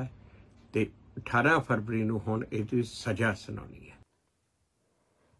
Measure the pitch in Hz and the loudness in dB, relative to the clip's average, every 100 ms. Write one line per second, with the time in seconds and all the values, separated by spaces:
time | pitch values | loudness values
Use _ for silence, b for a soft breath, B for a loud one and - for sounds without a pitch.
0 | 127 - b b b - - - - - | -8 -10 b b b -20 -6 -2 -2 -4
1 | - - - 120 139 160 135 120 110 113 | -16 -14 0 4 6 4 4 0 0 0
2 | 110 110 107 110 - - 107 123 117 - | 2 0 0 -2 -2 -4 0 0 0 -2
3 | - 98 113 101 - 104 - - - - | -4 0 0 0 -6 -10 -10 -16 -18 -20
4 | _ _ _ _ _ _ _ _ _ _ | _ _ _ _ _ _ _ _ _ _
5 | _ _ _ _ | _ _ _ _